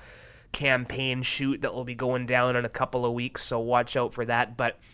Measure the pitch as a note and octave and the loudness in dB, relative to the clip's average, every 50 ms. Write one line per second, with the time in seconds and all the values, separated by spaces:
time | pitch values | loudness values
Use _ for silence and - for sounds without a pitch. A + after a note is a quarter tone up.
0 | - - - - - - - - - - - - D3 C#3 C3 B2 B2 - - C3 | -8 -20 -20 -20 -20 -20 -20 -20 -20 -10 -8 -2 2 2 2 2 0 -2 -4 -4
1 | C3+ C3 B2+ B2+ B2 - - - C#3 C3+ C3+ - - A#2 - B2 B2+ B2 B2 A#2 | -2 -2 -2 -2 -2 -2 -2 0 0 0 0 0 -2 -4 -4 -4 -6 -6 -6 -4
2 | C3 B2+ B2+ B2+ B2 A#2+ B2+ B2 B2 B2+ B2 B2 A#2+ A#2 - - C3 - - B2+ | -2 0 0 0 0 2 2 4 4 4 2 2 0 -2 -2 -2 -2 0 0 0
3 | A#2+ A#2+ A#2+ A#2+ A#2+ B2 - - - - B2+ A#2 A#2 A#2+ B2 B2 A#2+ - - C3+ | 0 0 0 0 -4 -4 -4 -2 -2 0 0 -2 0 4 4 2 2 2 0 0
4 | B2 A#2+ - B2 A#2 A#2 A#2 A#2 B2 A#2+ A#2+ - B2 A#2 - - - - | 0 0 -2 -4 -2 0 2 2 2 0 0 -2 -2 -2 -2 -4 -16 -20